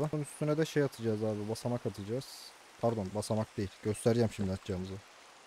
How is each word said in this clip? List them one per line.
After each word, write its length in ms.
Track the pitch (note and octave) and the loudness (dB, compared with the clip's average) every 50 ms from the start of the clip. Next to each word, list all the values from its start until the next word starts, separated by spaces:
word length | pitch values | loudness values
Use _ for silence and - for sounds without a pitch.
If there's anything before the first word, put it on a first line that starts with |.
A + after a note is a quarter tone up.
| D3 D3+ | 0 0
Bunun 100 | D#3 D3+ | 0 -2
üstüne 360 | C#3+ - - - D3+ D3+ D3+ D#3 | -4 -4 -4 -2 0 2 2 2
de 60 | D#3+ | 2
şey 180 | - - D3 | 2 4 2
atacağız 420 | C#3+ C3 - - A2+ A2+ G#2+ G#2+ A2 | 2 2 0 0 0 0 2 2 2
abi. 240 | A2 G#2+ G#2 G#2 G#2+ | 0 0 0 -2 -4
Basamak 360 | A2+ - - A#2+ B2 A#2+ - | -4 -2 -2 -2 -2 -2 -2
atacağız. 380 | A2+ G2 G#2 G2 G2+ A#2 C3+ - - - - - - - - - - - - | -4 -4 -4 -4 -4 -4 -4 -6 -8 -12 -16 -16 -18 -20 -20 -20 -20 -4 0
Pardon 260 | - A#2 A2+ A2 F#2+ F#2 G2 | 0 2 2 2 -2 -2 -2
basamak 420 | G#2 - - A2 G#2+ A2 - - | -2 -2 0 0 0 0 0 -2
değil. 140 | - G2+ F#2+ - - | -4 -4 -4 -4 -4
Göstereceğim 480 | - G#2+ G#2 - - A#2+ A2+ A#2+ A2+ G#2 - | -2 -2 -2 2 4 4 6 6 4 4 2
şimdi 160 | - G2+ F#2 | 0 0 0
atacağımızı. 420 | F#2+ F#2+ - - F#2+ F2+ F#2 F#2+ F#2+ G2+ - - - - - - - - - | -2 -2 -2 -4 -4 -4 -4 -6 -8 -10 -12 -16 -20 -20 -20 -20 -20 -20 -20